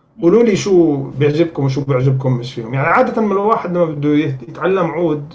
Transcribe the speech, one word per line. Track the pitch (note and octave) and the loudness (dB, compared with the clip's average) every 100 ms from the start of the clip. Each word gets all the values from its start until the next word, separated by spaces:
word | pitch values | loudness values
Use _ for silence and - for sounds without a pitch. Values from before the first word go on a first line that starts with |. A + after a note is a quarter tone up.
| _ - | _ 0
قولوا | E3+ A3 | 4 4
لي | A3+ F#3+ | 4 2
شو | G#3 F3+ D#3+ C#3 | 2 4 4 2
بيعجبكم | C3 C3 D3 D3+ E3 - | -4 0 0 2 0 0
وشو | C3+ C#3+ | -2 -2
بيعجبكم | C3+ B2+ C3+ C3 B2+ | -2 0 0 0 0
مش | A#2+ - | -2 -4
فيهم". | A#2 A2+ | -10 -8
يعني | C3+ E3 | -4 0
عادة | A3 C4 A#3 | 2 2 0
لما | G#3+ | 0
الواحد | G3 G#3 B3 F#3+ F3 | 0 0 0 -2 -2
لما | |
بده | D#3+ D3 D3 | -2 0 0
يت-، | D3 D3+ C3 - | 2 0 -6 -12
يتعلم | C3+ E3 F#3+ E3+ | -6 -2 0 -2
عود | D#3 E3+ D3 - | -2 -2 -4 -8